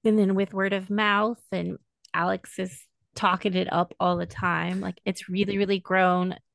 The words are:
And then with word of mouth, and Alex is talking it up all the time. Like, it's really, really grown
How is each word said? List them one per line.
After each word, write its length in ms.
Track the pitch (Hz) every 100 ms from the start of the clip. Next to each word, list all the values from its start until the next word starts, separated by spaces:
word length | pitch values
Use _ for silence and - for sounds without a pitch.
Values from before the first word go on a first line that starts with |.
And 140 | 220 214
then 160 | 196 190
with 180 | 196
word 200 | 196 196
of 160 | 196 190
mouth, 520 | 202 208 202 214 240 -
and 260 | 185 175 - _ _ _
Alex 440 | - 175 190 - -
is 240 | 185 - - _ _ -
talking 380 | 196 180 208 185
it 180 | 185
up 200 | 170 180 -
all 160 | 180 175
the 100 | 175
time. 540 | - 180 165 175 185
Like, 220 | 185 180
it's 240 | - 190 -
really, 300 | 180 202 196
really 220 | 196 196
grown 560 | - 190 185 180 180 - _